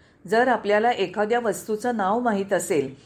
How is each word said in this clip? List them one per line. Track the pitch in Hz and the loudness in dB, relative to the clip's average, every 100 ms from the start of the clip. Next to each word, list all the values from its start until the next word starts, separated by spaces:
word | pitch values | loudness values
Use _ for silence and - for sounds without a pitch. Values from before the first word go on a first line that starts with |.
| _ _ | _ _
जर | 165 220 262 | -2 2 2
आपल्याला | 226 202 208 233 | 2 2 2 2
एखाद्या | 240 180 202 214 240 | 0 -2 -2 0 0
वस्तूचं | 233 165 - 214 247 226 | 0 -4 -4 -4 -2 0
नाव | 190 233 | 0 0
माहीत | 240 196 196 | 0 -2 0
असेल | 180 175 160 135 - | -2 2 0 -2 -8